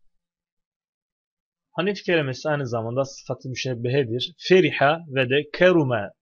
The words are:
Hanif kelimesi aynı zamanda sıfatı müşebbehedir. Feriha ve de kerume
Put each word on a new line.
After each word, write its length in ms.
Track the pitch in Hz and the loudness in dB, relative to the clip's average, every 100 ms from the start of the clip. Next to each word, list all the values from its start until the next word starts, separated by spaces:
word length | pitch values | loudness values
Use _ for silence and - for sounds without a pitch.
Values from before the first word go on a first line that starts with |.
| _ _ _ _ _ _ _ _ _ _ _ _ _ _ _ _ _ | _ _ _ _ _ _ _ _ _ _ _ _ _ _ _ _ _
Hanif 320 | - 185 202 | -4 -4 -4
kelimesi 440 | - 170 139 123 156 | 0 0 0 -4 -4
aynı 180 | 147 131 | -2 -2
zamanda 380 | 113 113 127 | -4 -2 -2
sıfatı 440 | 135 - - 127 135 | -4 -6 -10 -8 -8
müşebbehedir. 840 | 123 131 123 120 135 120 120 175 - | -8 -6 -4 0 0 0 -4 -6 -8
Feriha 640 | - 185 156 - 139 165 165 | 4 4 4 2 2 2 -2
ve 220 | 131 127 | -2 0
de 200 | 139 147 | 0 -2
kerume 580 | - 180 175 139 117 101 - | 2 4 6 2 0 -4 -12